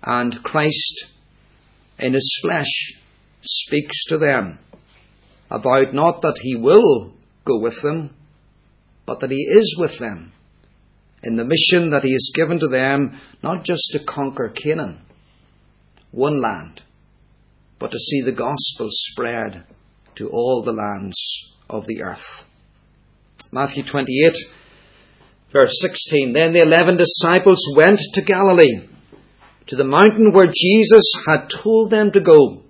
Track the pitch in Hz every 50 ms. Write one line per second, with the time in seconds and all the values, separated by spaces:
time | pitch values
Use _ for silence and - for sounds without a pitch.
0 | - - 120 123 123 120 117 120 - - - 156 151 156 147 - - - - -
1 | - - _ _ _ _ _ _ _ _ _ _ _ _ _ _ _ _ _ _
2 | - 127 127 135 131 - - - - - 175 165 143 135 - - - - - _
3 | _ _ _ _ _ _ _ _ _ - - - - - - 147 147 147 - -
4 | - - 160 156 156 147 139 127 101 92 78 - _ _ - _ _ _ _ _
5 | _ _ _ _ _ _ _ _ _ _ - 110 - 131 127 135 135 135 131 139
6 | 156 170 170 - - 160 - - - 127 131 117 113 131 170 208 240 190 143 117
7 | 95 95 - _ _ _ _ _ _ - 131 113 107 117 113 - - 147 151 165
8 | 156 143 _ _ _ _ _ _ _ _ _ _ _ _ _ _ _ _ _ _
9 | _ - 120 - - 131 131 135 147 - 165 208 226 185 151 156 175 151 - -
10 | 123 113 101 85 80 92 _ _ _ _ _ _ _ _ _ _ _ _ _ _
11 | _ _ _ _ - 117 113 113 117 123 160 160 - - 185 180 170 165 147 139
12 | - 131 131 131 120 - - 151 165 151 170 170 156 147 127 127 131 135 139 139
13 | 143 127 - - - _ _ _ - 147 170 185 156 - 175 156 - - - 147
14 | - - - - 139 139 135 - 127 110 - - - 151 156 165 147 101 82 76
15 | _ _ _ _ _ _ _ _ _ _ _ _ _ _ _ _ _ _ _ _
16 | _ _ - 113 131 147 151 143 123 113 101 85 76 82 _ - _ _ _ _
17 | _ _ _ _ _ _ _ _ _ _ _ _ _ _ _ _ - - - 117
18 | - - 151 139 127 127 127 - 123 123 143 143 - - - - 117 104 107 -
19 | - - - - 120 117 117 117 107 104 95 92 87 _ _ _ _ _ _ _
20 | _ _ _ - 107 107 - - 120 123 131 120 107 - 113 110 104 104 101 98
21 | 95 98 92 - - - - - - - _ _ _ _ - 110 104 - 113 -
22 | - 92 92 - - - - - - _ _ _ _ _ _ _ _ _ _ _
23 | _ _ _ _ _ _ _ _ - _ - 123 139 135 - 143 131 - - 143
24 | 135 135 131 131 151 165 165 - - - - - _ _ _ _ _ _ _ _
25 | _ _ _ _ _ _ _ _ _ _ _ 139 131 120 - - - 185 180 -
26 | - - 160 147 135 127 117 143 160 165 165 170 165 160 160 165 180 180 180 170
27 | 180 - - - 175 170 175 185 185 196 185 180 - 147 143 143 156 180 208 202
28 | - - - 202 190 - 196 185 196 196 185 175 165 139 113 98 90 - - _
29 | _ _ - - _ _ _ _ _ _ _ _ _ - - 127 139 135 139 160
30 | 190 214 214 214 226 214 175 196 185 170 - - - 185 196 220 220 - 214 220
31 | 190 - - - - - 156 147 - - - - - 214 226 220 226 202 220 214
32 | 214 208 - 202 175 175 160 151 139 110 95 - - _